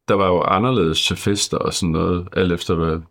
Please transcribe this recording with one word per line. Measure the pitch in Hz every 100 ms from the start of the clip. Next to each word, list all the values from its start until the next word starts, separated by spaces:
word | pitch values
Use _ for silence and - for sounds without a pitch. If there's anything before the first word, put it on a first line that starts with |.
| -
der |
var | 101 95
jo | 87
anderledes | - 95 123 123 82 78 -
til | 90
fester | - 101 - -
og | -
sådan | - 90
noget, | 82 87 90 87
alt | - 92
efter | 85 -
hvad | 82 82 80 80